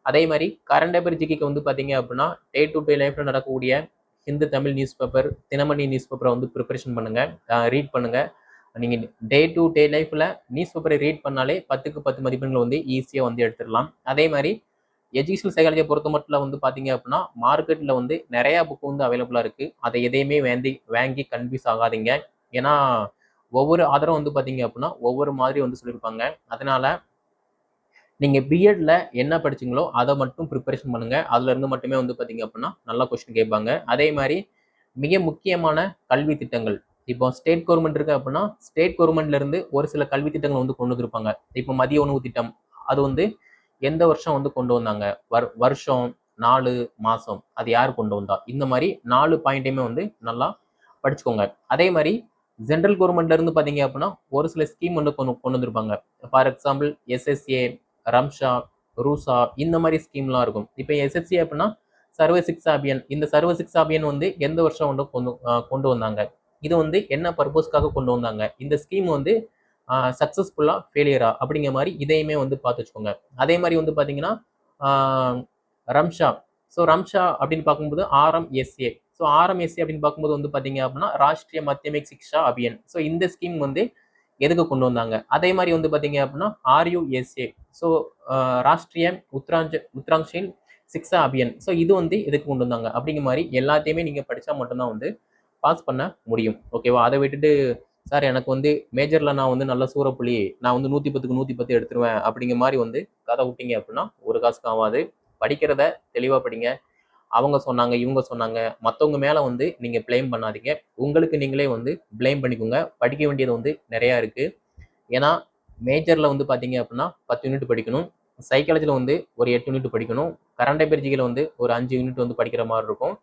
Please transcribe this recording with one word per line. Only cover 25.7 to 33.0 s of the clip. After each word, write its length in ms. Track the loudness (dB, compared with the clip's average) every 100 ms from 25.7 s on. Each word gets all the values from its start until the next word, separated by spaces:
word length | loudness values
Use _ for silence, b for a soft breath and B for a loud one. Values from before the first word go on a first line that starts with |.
| -4
சொல்லியிருப்பாங்க. 520 | -12 -10 -10 -4 -6 -6 _
அதனால 540 | -8 -2 0 0 -2 _ _ _ _ _ _ _ _ _ b b _
நீங்க 220 | 2 2
பிஎட்ல 720 | 2 4 6 6 4 4 2
என்ன 260 | -4 0 0
படிச்சீங்களோ 520 | 0 -4 -4 -2 0
அதை 240 | 0 0 0
மட்டும் 320 | -2 -4 -6
ப்ரிப்பரேஷன் 420 | -6 -4 -6 -6
பண்ணுங்க. 340 | -6 -2 -2 0
அதுல 240 | 0 2
இருந்து 180 | 0 0
மட்டுமே 280 | -4 -2 -2
வந்து 180 | -2
பாத்தீங்க 360 | -6 -8 -8 -10
அப்படின்னா 220 | -8 -10 -10 -6
நல்லா 220 | -2